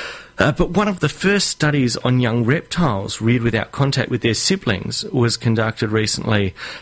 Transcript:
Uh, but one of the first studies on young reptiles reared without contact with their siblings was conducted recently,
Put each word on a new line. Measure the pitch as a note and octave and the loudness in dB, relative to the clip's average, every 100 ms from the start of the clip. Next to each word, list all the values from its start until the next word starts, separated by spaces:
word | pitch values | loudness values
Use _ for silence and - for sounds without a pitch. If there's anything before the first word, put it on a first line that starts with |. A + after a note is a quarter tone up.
| - - - - | -10 -14 -10 0
Uh, | B2 | 0
but | - F3 | 2 0
one | F3 G#3 | 0 0
of | F3+ | 0
the | D3 | -4
first | - F#3 G3+ - | 0 0 2 0
studies | - D3+ C#3+ B2+ - | 0 0 2 0 0
on | B2 B2+ | 0 2
young | A#2+ A#2 | 2 2
reptiles | A2+ D#3 - - E3 G2 G#2 - | 2 0 -2 0 0 0 -4 -2
reared | A2+ B2 | 2 2
without | A#2 A2 - | 2 0 -2
contact | - C#3 C3+ - | 0 0 0 -2
with | B2 | 0
their | A#2 | 0
siblings | G#2 - F#3+ - G2 - - - | 0 0 0 0 -2 -4 -6 -2
was | C3 A#2 - | 0 2 2
conducted | A#2+ A2+ A2 - A2 | 0 0 0 -2 -2
recently, | A2 G#2+ - - G#2+ F#2+ - - - | 0 0 -2 0 0 0 -4 -12 -14